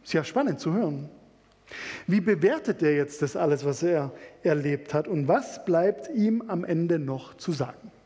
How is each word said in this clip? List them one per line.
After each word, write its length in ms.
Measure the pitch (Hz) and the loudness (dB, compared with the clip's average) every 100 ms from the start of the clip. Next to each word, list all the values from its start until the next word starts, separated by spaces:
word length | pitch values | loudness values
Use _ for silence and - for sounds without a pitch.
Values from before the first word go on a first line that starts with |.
Ist 100 | - | 0
ja 120 | 165 | -2
spannend 340 | 147 247 285 143 | 0 0 0 -2
zu 140 | 165 | -2
hören. 360 | 190 185 143 147 - - _ _ _ - - - - - | 0 -2 -4 -10 -18 -20 _ _ _ -20 -14 -12 -10 0
Wie 120 | 202 | 2
bewertet 640 | 190 180 185 311 - - | 4 4 4 2 -2 2
er 140 | 151 147 | 4 4
jetzt 260 | 143 - | 0 -2
das 140 | 143 180 | -4 0
alles, 280 | 165 143 | 2 2
was 200 | 143 135 | 0 0
er 260 | 175 165 139 - - - | 2 2 0 -8 -20 -2
erlebt 500 | 180 151 143 143 - | 0 2 0 -2 -2
hat? 140 | 151 156 | -2 0
Und 220 | 165 139 | -2 2
was 360 | 226 254 - | 0 0 -10
bleibt 480 | - 170 190 - - | 0 2 2 0 -4
ihm 300 | 277 214 226 226 | 0 2 0 -2
am 160 | 175 | -4
Ende 340 | 180 165 170 165 | -2 0 2 0
noch 380 | 135 131 - - | 0 -6 -10 -8
zu 160 | - | -6
sagen? 400 | 147 131 - 220 - | -2 -4 -6 -20 -20